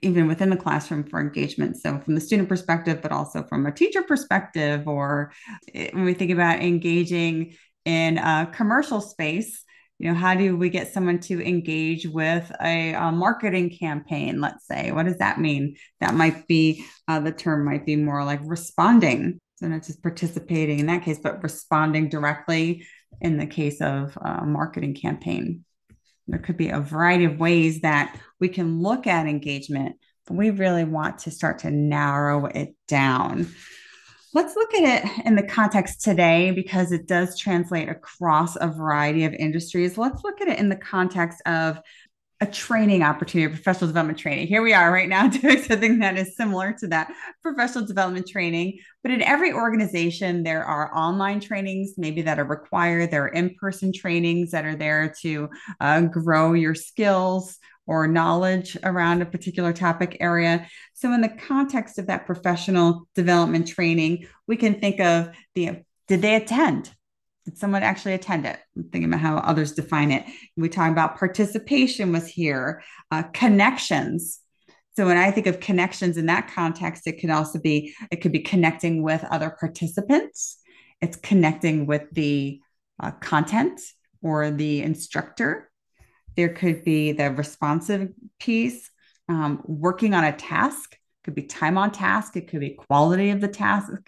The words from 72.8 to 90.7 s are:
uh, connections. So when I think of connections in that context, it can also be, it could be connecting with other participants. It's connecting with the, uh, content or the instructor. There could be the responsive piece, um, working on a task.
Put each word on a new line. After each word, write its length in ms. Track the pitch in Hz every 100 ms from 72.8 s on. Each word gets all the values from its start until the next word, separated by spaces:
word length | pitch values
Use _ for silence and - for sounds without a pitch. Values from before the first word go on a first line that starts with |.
| - - -
uh, 140 | 160 165
connections. 1080 | - 240 202 214 262 - 151 131 170 170 - _ _ _ _ _ -
So 100 | 185
when 100 | 175
I 160 | 190
think 160 | 202 196
of 100 | 180
connections 580 | - 185 180 - 180 165
in 100 | 160
that 260 | 185 -
context, 540 | - 165 165 170 165 -
it 100 | 160
can 120 | 165
also 280 | 156 151 160
be, 340 | 156 147 151 - 220
it 80 | 170
could 100 | 170
be 100 | 160
connecting 640 | - 190 165 170 170 165
with 220 | 156 160
other 320 | - 160 156 -
participants. 1000 | 165 - 165 - 196 294 - - - - _ _ _ _
It's 160 | 165 -
connecting 680 | - 196 156 156 170 156 147
with 180 | 147 147
the, 480 | 160 147 143 139 139 _ _ _ _
uh, 80 | -
content 680 | - - 151 156 214 311 359 - - _ _
or 300 | 165 151 151
the 300 | 147 151 147
instructor. 840 | 151 156 - 156 - - 233 440 - _ _ _ _ _ - -
There 140 | 170
could 340 | 170 180 160
be 260 | - 156 151
the 220 | 147 143
responsive 800 | 135 147 - 147 156 165 202 190 - - _
piece, 500 | - 226 240 247 - _ _ _ -
um, 340 | 165 151 143
working 500 | - 156 170 180 220
on 80 | 190
a 100 | 156
task. 640 | 147 - 160 247